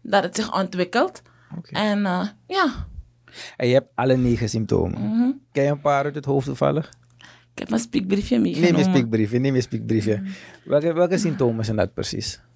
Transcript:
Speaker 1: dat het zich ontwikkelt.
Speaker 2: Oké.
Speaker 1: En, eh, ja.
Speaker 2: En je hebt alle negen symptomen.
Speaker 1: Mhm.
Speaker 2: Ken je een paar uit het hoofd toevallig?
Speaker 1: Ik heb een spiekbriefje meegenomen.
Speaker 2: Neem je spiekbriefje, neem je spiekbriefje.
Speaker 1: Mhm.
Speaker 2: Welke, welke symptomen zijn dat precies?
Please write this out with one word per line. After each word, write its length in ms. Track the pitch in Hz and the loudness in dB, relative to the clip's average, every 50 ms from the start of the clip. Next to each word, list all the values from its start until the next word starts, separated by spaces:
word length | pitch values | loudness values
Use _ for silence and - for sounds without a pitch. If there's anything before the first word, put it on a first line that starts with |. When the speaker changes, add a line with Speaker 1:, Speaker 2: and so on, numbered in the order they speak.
Speaker 1:
dat 220 | _ - 196 202 165 | _ 2 0 0 0
het 120 | 180 - | 0 -2
zich 180 | - 208 - - - | -4 -4 -2 -2 -4
ontwikkelt. 600 | 190 180 - 180 180 175 - 233 311 381 - - _ - _ _ _ _ - | -4 -4 -2 -4 -4 0 0 0 0 0 -4 -12 _ -20 _ _ _ _ -16
Speaker 2:
Oké. 180 | 170 - - 143 | -16 -14 -10 -6
Speaker 1:
En, 300 | - 214 214 208 208 202 | -4 -2 0 0 0 0
eh, 220 | 190 180 180 185 214 - _ _ | 0 -2 -2 -4 -6 -8 _ _
ja. 400 | - 359 392 359 277 - - - - - - - - _ _ _ - - - - - - | -6 -2 0 0 0 -2 -4 -10 -12 -12 -16 -18 -18 _ _ _ -20 -20 -18 -18 -18 -6
Speaker 2:
En 100 | - 127 | -2 2
je 60 | 123 123 | 4 4
hebt 160 | 135 135 _ _ | 2 2 _ _
alle 200 | - 123 135 131 | -2 2 2 4
negen 320 | 131 123 123 120 113 120 107 | 4 4 2 2 2 0 -2
symptomen. 520 | - 113 110 - - 92 85 90 85 - | -2 -4 0 2 2 2 2 0 -2 -2
Speaker 1:
Mhm. 280 | 202 214 220 226 247 254 277 - _ _ | -2 0 2 2 2 0 0 -4 _ _
Speaker 2:
Ken 120 | _ 143 139 | _ 0 2
je 60 | 143 | 2
een 120 | 147 143 | 0 0
paar 220 | 143 147 143 139 143 | 0 0 0 2 0
uit 120 | 147 143 | -2 -6
het 100 | 151 139 | -6 -2
hoofd 200 | 139 139 139 127 | 0 0 0 0
toevallig? 440 | 139 135 - 139 139 143 151 156 - - _ _ _ _ _ - - - - _ _ _ | -2 -2 0 2 2 2 0 -2 -4 -14 _ _ _ _ _ -20 -20 -20 -20 _ _ _
Speaker 1:
Ik 60 | - | -12
heb 120 | - - | -6 -2
een 80 | 226 226 | -2 -2
spiekbriefje 600 | 233 - - 254 190 185 196 196 208 - 254 233 | -2 0 -2 -2 0 0 -2 -2 0 0 0 2
meegenomen. 340 | 208 180 - 147 170 175 165 | 2 0 0 2 2 4 4
Speaker 2:
Neem 80 | - - | 4 4
je 60 | 190 185 | 4 4
spiekbriefje, 420 | 135 120 113 110 110 110 101 117 123 | 2 2 2 0 0 0 2 0 0
neem 160 | 131 139 135 | 0 2 2
je 60 | 127 | 0
spiekbriefje. 540 | 117 - - 110 113 113 113 110 98 110 107 98 | 0 -2 -6 -6 -2 0 0 2 2 0 -2 -2
Speaker 1:
Mhm. 100 | 95 95 95 - - - - - _ | -2 -8 -10 -12 -16 -20 -20 -20 _
Speaker 2:
Welke, 280 | - 139 147 151 170 165 | 0 0 2 2 2 2
welke 240 | 165 175 170 190 | 2 2 2 2
symptomen 480 | 180 208 170 143 104 131 120 117 113 110 | 0 0 0 0 2 0 0 0 0 -2
zijn 120 | 107 110 | -2 0
dat 160 | 104 92 98 _ | 0 0 -2 _
precies? 480 | - - - - 120 113 - - - _ _ _ | -8 -8 -6 -6 -6 -6 -8 -10 -12 _ _ _